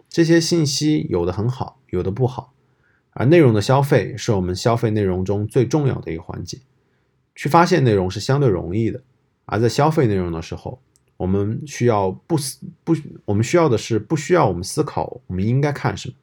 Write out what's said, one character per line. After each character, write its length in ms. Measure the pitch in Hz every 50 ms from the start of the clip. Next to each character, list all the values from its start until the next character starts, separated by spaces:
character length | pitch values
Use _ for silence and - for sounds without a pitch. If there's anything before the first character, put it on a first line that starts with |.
| _ _
这 160 | - - 170
些 160 | 160 165 170
信 240 | 165 165 170 170 156
息 400 | 135 - - 147 151 151 156 156 -
有 160 | - 87 85
的 80 | 90
很 160 | 87 92 101 120
好， 320 | 127 - 92 - - _ _ _
有 100 | - 90
的 80 | 87 92
不 160 | 95 117 131
好。 280 | 120 - - - _ _ _ _ _ _ _ _ _ _ _ _ _
而 160 | _ - - 131
内 100 | 165 175
容 160 | 160 127 110
的 80 | 104
消 200 | 101 - 131 139
费 360 | 139 139 151 123 95 - - 107
是 160 | - - 113
我 80 | 98
们 120 | 92 90 90
消 220 | 92 - 120 117
费 140 | 117 - 113
内 120 | 107 107
容 220 | 104 95 90 92 92
中 240 | 95 101 101 104 104
最 180 | - 139 120
重 220 | 131 165 160 147 131
要 120 | 104 -
的 120 | - 82
一 60 | 82 82
个 40 | 85
环 200 | - - - 85
节。 140 | 80 - - _ _ _ _ _ _ _ _ _ _ _ _ _ _ _
去 120 | - - 147
发 180 | 143 170 175
现 180 | 170 180 160 139
内 100 | 123 107
容 160 | 98 90 92
是 80 | 92 107
相 220 | 98 - 131 143
对 80 | 143 127
容 260 | 95 85 82 85 87
易 160 | 107 117 107
的， 100 | - - - _ _ _ _ _ _ _ _
而 120 | - - 101
在 120 | 117 117
消 200 | - - 143 156
费 160 | 160 165 143
内 100 | 113 101
容 140 | 95 92 87 82
的 80 | 80
时 120 | 85 - -
候， 280 | - - 78 - - _ _ _ _ _ _ _
我 100 | _ 90
们 360 | 92 92 98 101 101 113 127 156
需 200 | 147 - - 127
要 260 | 120 113 104 98 95
不 260 | 95 - _ _ 175 147
思-， 220 | - - - - - - - _ _
不， 100 | - 165 143 143 - - - _
我 100 | - 104
们 80 | 101
需 140 | 113 123 -
要 140 | 175 165 156
的 80 | 117 104
是 200 | - - 117 107
不 180 | 98 - 165 156
需 160 | 156 - 180
要 120 | 175 151
我 60 | 113
们 100 | 90 87
思 220 | 87 - - - 151
考 380 | - - - 80 - - - _ _
我 60 | 90
们 120 | 90 95
应 160 | 110 123 135
该 100 | 143 147
看 240 | 135 135 - 123 98
什 140 | - - -
么， 60 | - _